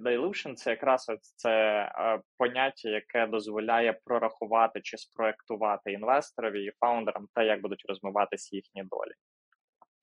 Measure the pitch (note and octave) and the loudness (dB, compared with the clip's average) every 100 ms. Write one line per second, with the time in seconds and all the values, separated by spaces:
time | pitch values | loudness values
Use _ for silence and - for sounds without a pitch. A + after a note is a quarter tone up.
0 | A#2+ A#2+ E3+ F#3+ D3+ A#2+ B2+ A2+ C3 C3 | 0 0 0 -4 -10 -6 -4 0 2 2
1 | - A2 - _ A#2 A2 A2 G#2 G2+ - | 0 -10 -10 _ 2 4 4 2 -2 -2
2 | A2 G#2+ - - B2 B2+ C3+ - A2+ G#2+ | 0 0 -4 -2 0 2 0 -2 -4 -4
3 | - A#2+ A2+ A2 G#2+ G#2+ A2 A#2 A#2 A2 | 0 0 0 0 -4 -4 2 2 2 0
4 | - A#2+ A2+ - G#2+ A2+ A2+ G2+ - A2 | 0 0 0 -2 0 4 4 2 -10 -14
5 | - - A2 G#2+ - G#2+ G#2+ G2+ G#2 G2 | -12 -2 -2 -2 -8 -2 0 0 -2 -4
6 | A2 C#3 D3+ - A2+ G2+ G2+ - A#2+ A#2 | 2 2 0 -4 -4 -4 -6 0 0 2
7 | G#2+ G2 G2+ - A2 G2+ G2 G2 - F#2+ | -2 -6 -6 0 2 2 -2 -8 -6 -6
8 | G2 G2+ G2 G2 - G2 - G2 F#2+ - | -2 0 0 -2 -8 -12 -10 -12 -10 -8
9 | A1 - _ _ _ _ _ _ _ _ | -10 -12 _ _ _ _ _ _ _ _